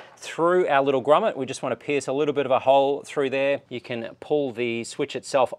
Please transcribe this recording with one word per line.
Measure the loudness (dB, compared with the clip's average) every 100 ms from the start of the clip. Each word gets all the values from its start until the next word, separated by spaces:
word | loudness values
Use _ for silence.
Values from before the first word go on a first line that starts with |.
| -14 -18
through | -12 -2 2 2 4
our | 2
little | 4 2
grommet. | 4 4 4 -4
We | -8
just | -6
wanna | -6 -6
pierce | -2 -4 -2
a |
little | -2 0
bit | -2 2
of |
a | 2
hole | 6 4 4 -2 -6
through | -4 -2
there. | 0 0 -2 -6
You | -12
can | -8 -8 -8 -14
pull | -2 -2 -2
the | -4 -4 -4 -8
switch | -6 -6 -6
itself | -2 0 0